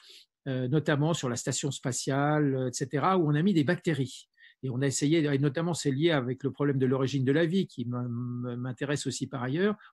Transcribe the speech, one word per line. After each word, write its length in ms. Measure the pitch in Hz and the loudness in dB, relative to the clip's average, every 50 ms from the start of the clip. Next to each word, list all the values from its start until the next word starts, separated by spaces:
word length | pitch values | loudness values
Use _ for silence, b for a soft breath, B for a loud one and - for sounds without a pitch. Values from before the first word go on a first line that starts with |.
| B B B B B _ _ _ _ | B B B B B _ _ _ _
euh, 200 | 135 131 127 127 | -6 -4 -2 0
notamment 460 | 123 135 156 151 170 156 139 147 160 170 | 0 0 2 2 2 2 2 2 0 0
sur 160 | - - 127 | 0 -2 -2
la 80 | 120 | -4
station 340 | 120 - 147 131 - - 139 | -4 -4 -4 -4 -2 -4 -4
spatiale, 840 | 135 - - 135 117 - - 156 135 139 143 147 151 151 151 143 135 | -6 -4 -6 -6 -4 -4 -2 -2 0 2 2 2 2 2 2 2 2
euh, 140 | 131 131 127 | 0 -2 -2
et 40 | 123 | -4
cetera, 460 | - 147 120 - 139 135 180 190 185 | -4 -6 -4 -2 0 2 4 4 4
où 120 | 165 147 | 4 4
on 40 | 147 | 2
a 80 | 147 165 | 4 4
mis 100 | 208 202 | 4 4
des 120 | 160 139 | 4 2
bactéries. 680 | 123 175 180 - 180 156 131 131 120 - - - _ b b b b b _ - | 2 0 0 0 0 0 0 -2 -4 -6 -12 -20 _ b b b b b _ -8
Et 80 | 131 | -6
on 100 | 117 127 | -2 0
a 60 | 139 | 0
essayé, 320 | 139 123 - 147 143 160 170 | 0 0 0 2 2 4 4
et 200 | 151 147 143 135 | 4 2 2 2
notamment 360 | 139 147 127 165 165 175 165 | 2 0 0 0 -2 -2 -2
c'est 160 | - - 147 | -2 0 0
lié 200 | 131 135 156 170 | 0 2 2 4
avec 320 | 160 139 120 123 127 - - | 4 2 0 -2 -4 -4 -4
le 80 | 131 | -4
problème 280 | 120 - 143 147 135 139 | -2 0 0 0 2 2
de 80 | 131 | 2
l'origine 380 | 123 135 131 135 123 131 139 127 | 2 2 2 0 0 0 0 2
de 80 | 127 139 | 2 2
la 120 | 156 170 | 2 2
vie, 220 | 160 175 196 180 | 2 2 0 -2
qui 160 | - - - 117 | -2 -6 -8 -6
m-, 120 | 120 123 | -6 -6
m-, 600 | 123 123 123 117 120 123 123 123 123 123 123 120 | -6 -6 -6 -6 -6 -6 -6 -6 -6 -6 -8 -8
m'intéresse 500 | 123 123 131 123 - 147 135 147 139 - | -6 -8 -8 -6 -6 -4 -4 -4 -2 -2
aussi 200 | 139 117 - - | -4 -4 -4 -6
par 160 | 110 - - 117 | -6 -6 -6 -4
ailleurs, 340 | 127 135 170 190 214 202 b b b | -4 -2 0 0 0 0 b b b